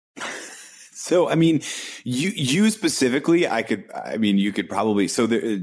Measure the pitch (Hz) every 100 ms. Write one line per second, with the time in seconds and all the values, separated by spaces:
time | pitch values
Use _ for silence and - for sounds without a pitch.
0 | _ - - - - - - - - -
1 | - 175 160 160 165 156 - - - -
2 | - 123 175 196 131 147 220 214 165 -
3 | 131 131 147 170 170 113 110 104 - -
4 | - 80 104 98 101 101 95 - 110 104
5 | 95 - 113 113 113 101